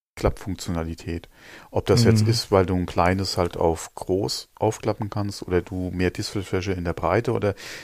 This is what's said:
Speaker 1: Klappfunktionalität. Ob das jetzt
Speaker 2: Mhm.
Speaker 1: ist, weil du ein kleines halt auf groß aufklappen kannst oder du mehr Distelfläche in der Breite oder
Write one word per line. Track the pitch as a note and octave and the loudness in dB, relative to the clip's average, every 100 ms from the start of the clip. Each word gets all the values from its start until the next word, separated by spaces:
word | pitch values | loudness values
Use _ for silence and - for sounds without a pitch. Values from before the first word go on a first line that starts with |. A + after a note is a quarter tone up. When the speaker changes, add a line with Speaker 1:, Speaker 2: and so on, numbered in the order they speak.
| _ - | _ -2
Speaker 1:
Klappfunktionalität. | G2+ - - F2 - E2 E2 E2 - E2+ - _ - - - | -2 -2 -6 -8 -4 -4 -4 -6 -6 -8 -8 _ -20 -20 -8
Ob | - - | -2 2
das | C3 | 6
jetzt | A2+ A2 | 6 6
Speaker 2:
Mhm. | G#2+ | 4
Speaker 1:
ist, | A2+ - | 2 4
weil | G2 F2+ | 4 4
du | F#2 | 0
ein | F2 | -2
kleines | - F2 F#2+ F#2 - | 2 2 2 -2 -2
halt | F2 - | -2 2
auf | E2+ D#2+ - | 2 0 -4
groß | - - F#2+ B2 - - - | -10 -2 0 0 -4 -8 -2
aufklappen | G#2+ - A#2 G#2 G2+ | -2 0 -4 -4 -4
kannst | G#2 G2+ - | -4 -4 -6
oder | - F2+ | 0 0
du | F2 F#2 F#2 | 0 -4 -4
mehr | F2+ F2+ | 0 0
Distelfläche | G2 G#2+ G#2 F#2 F#2+ F#2 | 0 -6 -6 -4 -2 -2
in | F#2 E2+ | -2 -2
der | |
Breite | D#2+ E2 G2+ A#2+ | -2 2 2 2
oder | A2 G2+ - - - | 0 0 -2 -8 -16